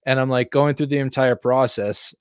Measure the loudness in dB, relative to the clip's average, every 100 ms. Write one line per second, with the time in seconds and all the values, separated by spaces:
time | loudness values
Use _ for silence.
0 | -2 0 0 0 0 2 2 0 -2 -2
1 | -2 0 0 2 0 2 0 -2 -6 -6
2 | -8 -12